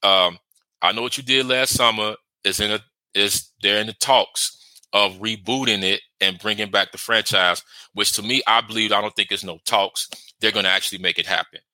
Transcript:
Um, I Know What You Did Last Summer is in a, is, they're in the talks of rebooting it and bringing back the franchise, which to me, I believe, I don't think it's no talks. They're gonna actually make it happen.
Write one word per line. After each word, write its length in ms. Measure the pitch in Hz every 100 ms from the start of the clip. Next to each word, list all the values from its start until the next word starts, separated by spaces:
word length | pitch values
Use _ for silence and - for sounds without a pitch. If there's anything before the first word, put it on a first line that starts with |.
Um, 380 | 98 95 90 85 _ _ _ _
I 100 | 87
Know 120 | 104
What 120 | 120 131
You 60 |
Did 220 | 127 131 131
Last 300 | 127 131 -
Summer 400 | 120 110 107 104 _ _
is 160 | 101 92
in 120 | 104
a, 120 | 107 - _ _
is, 380 | 98 101 - - _
they're 180 | 98 104
in 80 | 110
the 60 |
talks 880 | 107 - 131 - - - - - - _
of 260 | 101 101 92
rebooting 640 | 107 110 92 131 131 104
it 180 | 95 98 - _
and 200 | 95 90
bringing 300 | 107 107 104
back 220 | 101 95
the 60 | -
franchise, 640 | - 110 104 104 90 87 - - -
which 180 | - 104
to 80 | -
me, 200 | 107 131 -
I 160 | 113
believe, 300 | 110 110 107
I 100 | 101
don't 140 | 104 -
think 160 | 104
it's 120 | 98
no 160 | 95 82 -
talks. 440 | 113 95 - - - - _
They're 120 | 110
gonna 180 | 107 95
actually 300 | 95 - 95
make 180 | 92 85
it 80 | 85
happen. 340 | 90 82 80 _